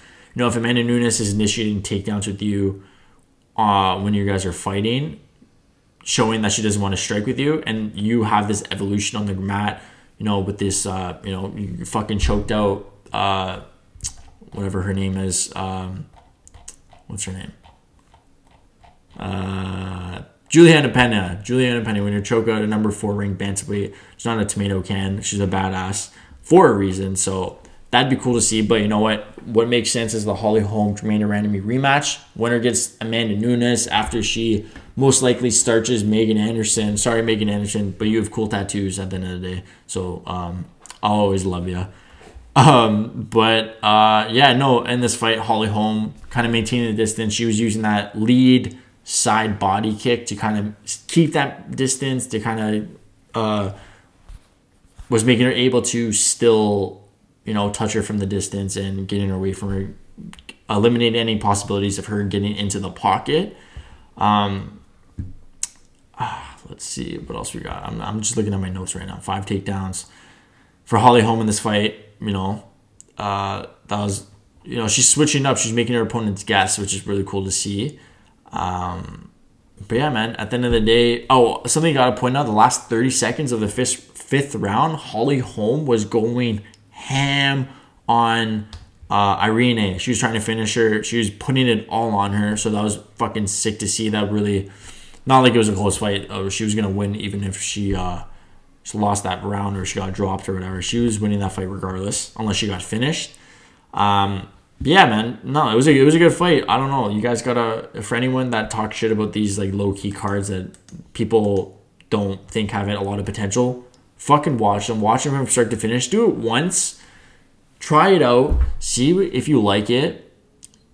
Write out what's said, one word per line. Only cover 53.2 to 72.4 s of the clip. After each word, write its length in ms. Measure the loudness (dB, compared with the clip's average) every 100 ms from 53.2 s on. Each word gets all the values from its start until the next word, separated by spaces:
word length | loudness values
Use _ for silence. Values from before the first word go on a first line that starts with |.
| _
uh, 380 | -4 -2 -2 -4 -8 -18 -20 _ _ -20 -20 _ _ _ _ _ -20 -2
was 160 | 2 4
making 200 | 4 4
her 60 |
able 300 | 2 2 2
to 320 | 0 -2 -2
still, 880 | 0 0 2 4 4 4 2 -2 -8 -20 _ _ _
you 100 | -6
know, 160 | -2 -2
touch 200 | -2 -2
her 80 | -2
from 180 | -2 -2
the 60 | -2
distance 520 | -2 -4 -6 -6 -6
and 300 | -6 -6 -4
getting 200 | -2 -2
her 80 | -2
away 160 | -4
from 200 | -4 -4
her, 220 | -4 -6 -10 -20 -18 -18 -18 -20 -20 -4
eliminate 460 | 2 4 4 2 2
any 220 | 0 0
possibilities 600 | 2 0 0 -2 0 -4
of 80 | -4
her 180 | -4
getting 320 | -2 -2 -2 -2
into 240 | -4 -4
the 100 | -6
pocket. 680 | -2 0 0 0 0 -2 -8 -20 -20 -20 -20 -20 -2
Um, 640 | 2 2 2 -4 -8 -14 -20 _ _ -14 -12 -14 -20 -12 -12 -12 _ _ _ -10
ah, 380 | -8 -8 -16 -20 -20
let's 160 | -16 -12
see 320 | -10 -10 -10
what 180 | -10 -10
else 180 | -10
we 60 | -10
got. 260 | -10 -10 -10
I'm, 140 | -8
I'm 200 | -8 -6
just 160 | -4 -2
looking 160 | -2
at 60 | -2
my 80 | -4
notes 260 | -6 -8 -10
right 120 | -10
now. 100 | -12
Five 280 | -6 -6 -4
takedowns 600 | -4 -4 -6 -6 -8 -12 -20 -20 -20 _ _ _ _ -2
for 140 | 4
Holly 220 | 8 8
Holm 200 | 6 2
in 60 | 2
this 120 | 0
fight. 360 | 0 0 0 -4 -16 _
You 100 | -4
know, 320 | -2